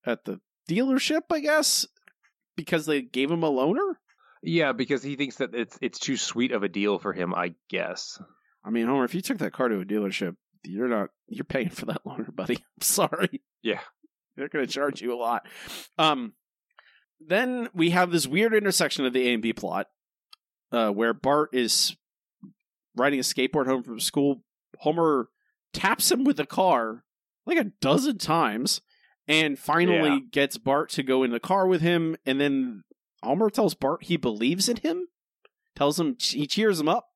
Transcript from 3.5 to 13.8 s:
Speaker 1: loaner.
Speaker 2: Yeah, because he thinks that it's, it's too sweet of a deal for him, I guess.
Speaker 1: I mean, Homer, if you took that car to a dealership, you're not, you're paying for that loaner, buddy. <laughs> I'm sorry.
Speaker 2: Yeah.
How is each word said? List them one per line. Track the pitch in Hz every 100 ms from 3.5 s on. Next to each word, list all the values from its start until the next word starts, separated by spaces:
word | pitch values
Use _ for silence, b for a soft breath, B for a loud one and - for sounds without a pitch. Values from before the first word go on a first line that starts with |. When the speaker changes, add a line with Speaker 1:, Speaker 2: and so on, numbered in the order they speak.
Speaker 1:
loaner. | 131 143 254 403 - _ b b b
Speaker 2:
Yeah, | 165 165 147
because | 120 127 135
he | 135
thinks | 139 139 -
that | 127
it's, | 117 110 -
it's | 123 -
too | - 120
sweet | - 117 123
of | 120
a | 98
deal | 95 104 98
for | 104
him, | 92 87
I | 87 90 85 _
guess. | 92 87 92 - - 95 B B B
Speaker 1:
I | 104
mean, | 117 117
Homer, | 139
if | 123
you | 175
took | - 226
that | 110
car | - 127
to | 104
a |
dealership, | 95 107 98 - 92 87 _ _
you're | 82 98 123
not, | 113 98 _ _
you're | -
paying | - 135 113
for | - 117
that | 160
loaner, | - - 110
buddy. | - 90 120
<laughs> | _ _
I'm |
sorry. | - - 175 165 202 - _ _
Speaker 2:
Yeah. | 117 95